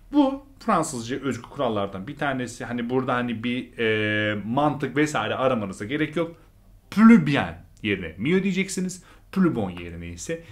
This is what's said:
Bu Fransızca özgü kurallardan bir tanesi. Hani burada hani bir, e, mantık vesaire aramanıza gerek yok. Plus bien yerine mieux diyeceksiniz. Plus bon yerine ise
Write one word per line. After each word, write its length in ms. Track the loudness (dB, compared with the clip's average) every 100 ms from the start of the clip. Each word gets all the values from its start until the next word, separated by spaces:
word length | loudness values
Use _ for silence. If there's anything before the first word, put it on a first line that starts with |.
| -2
Bu 320 | 2 4 2 -10 -10
Fransızca 600 | -2 0 0 -4 -6 -4
özgü 220 | -4 -4
kurallardan 680 | -6 -4 -2 -2 -4 -6 -10
bir 100 | -6
tanesi. 480 | -4 -4 -6 -8 -8
Hani 240 | -6 -2
burada 240 | 0 0
hani 300 | -2 -2 -4
bir, 340 | -4 -4 -6 -2
e, 580 | 0 2 2 0 0 -2 -2
mantık 520 | 0 2 0 -2 0
vesaire 380 | 0 0 -2 0
aramanıza 500 | 2 0 -2 -6 -4
gerek 300 | -2 -2 -2
yok. 200 | -4 -6 -20 -20 -20 -20 -4
Plus 340 | 8 10 10 6
bien 400 | 2 0 -6 -16 -6
yerine 320 | -2 -2 -4 -4
mieux 260 | 0 0
diyeceksiniz. 600 | 0 -2 -4 -4 -8 -8 -18 -20 -6
Plus 240 | 2 2 2
bon 140 | -4
yerine 380 | -6 -12 -12 -12
ise 360 | -10 -8 -10 -10